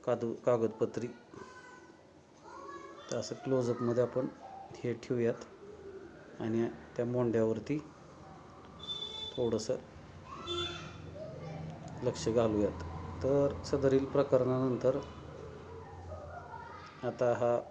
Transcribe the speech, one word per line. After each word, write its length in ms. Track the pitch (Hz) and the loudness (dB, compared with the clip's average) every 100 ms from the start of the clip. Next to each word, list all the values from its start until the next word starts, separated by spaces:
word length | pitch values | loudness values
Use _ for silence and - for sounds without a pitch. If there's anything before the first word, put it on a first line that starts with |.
कादू-, 280 | - 113 117 - | 2 2 0 2
कागदपत्री, 640 | - 120 113 - 113 - 120 - - - - - - - - - - - - - - - - 113 - - - | 4 6 4 2 0 0 -4 -8 -16 -16 -14 -16 -16 -18 -18 -20 -20 -20 -20 -20 -16 -12 -12 -12 -12 -14 -6
तर 60 | 120 | -4
असं 180 | 113 | -4
क्लोजअपमध्ये 680 | 117 135 131 120 117 120 117 | -6 2 2 4 2 4 4
आपण 240 | 120 127 139 - - - - | 4 2 -2 -6 -14 -14 -14
हे 180 | - 123 | -6 -4
ठेवूयात 520 | 113 - 123 117 - - - - - - - - - - - | -4 0 4 4 2 -8 -14 -16 -14 -14 -14 -14 -16 -16 -4
आणि 260 | 113 113 117 - - | 0 2 2 -2 -8
त्या 100 | - | -2
मोंड्यावरती 720 | 120 123 120 113 110 113 104 151 - - - - - - - - - - - - - - - | 2 4 4 6 4 2 0 -2 -4 -18 -18 -18 -16 -16 -18 -18 -18 -12 -8 -6 -6 -6 -6
थोडंसं 400 | - 120 110 - - - - - - - - 339 349 349 - - - - 587 622 - - - - - - - | -2 0 0 0 -4 -6 -16 -16 -16 -12 -10 -4 -4 -4 -6 -10 -12 -12 -10 -10 -10 -10 -8 -8 -10 -10 -2
लक्ष 240 | 123 - 117 | -2 0 2
घालूयात. 540 | 113 113 104 101 - - - - - | 6 6 6 2 0 -8 -8 -8 -2
तर 380 | 131 143 143 - | 4 6 4 2
सदरील 420 | - 139 135 135 | 0 4 6 6
प्रकरणानंतर 920 | 135 143 135 131 127 127 131 120 127 139 - - - - - - - - - - - - - - - - - - - - | 6 2 6 6 6 4 2 4 4 4 -2 -12 -12 -12 -12 -12 -12 -12 -12 -12 -10 -10 -10 -10 -10 -12 -10 -12 -14 -4
आता 300 | 123 - 123 | -4 2 2
हा 240 | 110 120 120 - | 6 4 4 0